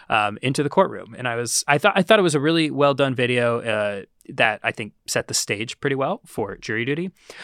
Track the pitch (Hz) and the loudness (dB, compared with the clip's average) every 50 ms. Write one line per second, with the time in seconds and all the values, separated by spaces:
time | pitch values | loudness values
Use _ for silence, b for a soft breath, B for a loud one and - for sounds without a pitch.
0 | B B - 107 104 104 104 - - 131 139 - 143 139 - 190 185 131 110 95 | B B 0 2 2 0 -2 -2 -2 -2 0 0 -2 0 2 2 2 2 0 -8
1 | 92 110 117 - 127 123 117 117 120 113 - - - - 143 151 - 202 196 196 | -14 -14 -12 -8 -6 -6 -4 -4 -4 -2 -2 -2 2 2 2 4 4 4 4 2
2 | 175 - 220 208 185 165 143 143 139 156 165 165 160 147 135 135 143 143 135 135 | 4 4 4 4 6 4 2 2 2 2 2 2 2 0 2 2 2 4 4 4
3 | 139 135 123 127 123 120 123 123 120 120 117 120 113 117 107 107 104 104 101 98 | 2 2 2 0 0 2 2 2 2 2 0 0 -2 -2 0 0 0 -2 -2 -6
4 | - - _ _ _ - 131 131 123 110 107 - - 113 - - 110 104 - _ | -10 -14 _ _ _ -8 -2 0 2 2 0 0 -4 -4 -4 -4 -8 -12 -14 _
5 | _ - - 123 - - - - - - 107 101 113 110 - - - 139 135 135 | _ -4 -4 -4 -2 -2 -4 -4 -2 -4 -4 -4 -6 -8 -8 -6 -4 -2 -2 -2
6 | 135 156 202 - _ - - - 104 98 98 - - - 110 113 117 135 147 165 | -2 -2 -4 -6 _ -10 -8 -6 -6 -6 -8 -10 -8 -6 -4 -4 -4 -4 -4 -4
7 | 180 190 B B B B B B | -6 -8 B B B B B B